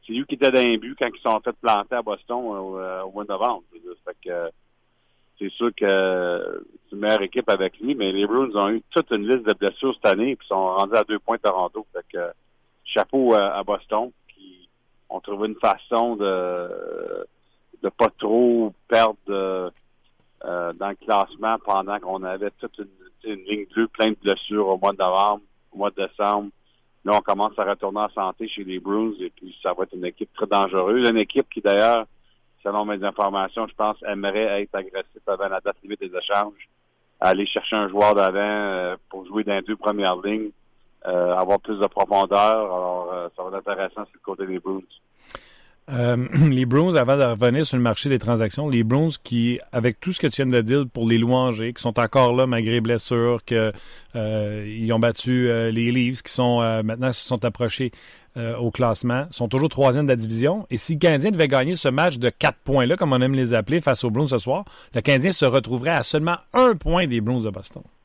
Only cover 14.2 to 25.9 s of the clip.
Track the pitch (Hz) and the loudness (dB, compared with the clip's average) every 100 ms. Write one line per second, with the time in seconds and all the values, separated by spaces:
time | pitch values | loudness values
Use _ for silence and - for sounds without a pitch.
14.2 | _ - 95 90 _ _ _ _ _ 92 | _ -20 -20 -20 _ _ _ _ _ -12
15.2 | - 101 107 104 110 98 - 117 120 107 | -10 -6 -6 0 0 0 -2 0 0 0
16.2 | 101 92 90 90 87 50 50 50 50 50 | -2 -2 -2 -4 -6 -10 -10 -10 -10 -10
17.2 | 50 _ _ _ _ - 98 - 110 - | -12 _ _ _ _ -8 -8 0 0 0
18.2 | 110 113 123 117 110 - _ 117 113 104 | 0 4 4 4 0 -6 _ 4 4 0
19.2 | - 98 95 92 90 _ _ _ _ _ | -6 -4 -2 -4 -6 _ _ _ _ _
20.2 | _ _ - 87 87 82 98 98 107 104 | _ _ -8 -6 -6 -6 -8 -8 0 0
21.2 | 95 - 110 113 - 98 95 101 92 95 | 0 -4 -4 -2 0 -2 -2 -6 -6 -8
22.2 | 92 95 101 _ 117 - 98 95 92 _ | -6 -6 -6 _ -16 -14 -18 _ -20 _
23.2 | 113 101 95 104 101 117 117 - 110 107 | -12 -12 -8 -8 -4 -2 -2 0 -2 0
24.2 | 101 95 - 104 98 95 98 98 92 92 | -2 -2 -2 0 0 2 0 0 0 4
25.2 | 101 104 _ _ _ 98 101 | 2 0 _ _ _ -4 -4